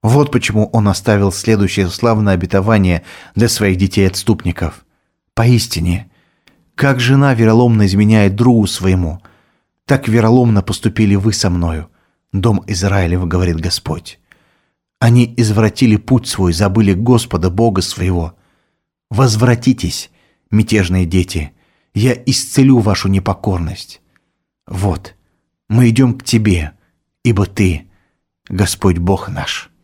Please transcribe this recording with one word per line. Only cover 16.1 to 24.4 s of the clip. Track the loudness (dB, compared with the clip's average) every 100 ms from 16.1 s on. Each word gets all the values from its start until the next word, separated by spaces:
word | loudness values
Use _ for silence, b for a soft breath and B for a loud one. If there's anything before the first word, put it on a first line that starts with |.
| -2 -2
свой, | -2 -2
забыли | 0 0 2 2
Господа, | 2 2 0 0 -2 -2
Бога | 0 0 0
своего. | -6 -6 -4 -2 -4 _ _ _ _ _ _ _ _
Возвратитесь, | 0 0 2 2 2 0 -2 -4 -8 -14 _ _ _ _
мятежные | -2 2 0 0 -2 0
дети, | 0 -2 -6 -8 _ _ _ _
я | -2 -2
исцелю | -2 -2 -4 -2 2 4 4
вашу | 2 -2 0
непокорность. | -2 -2 -4 -4 -4 -6 -10 -16 -20 _ _ _ _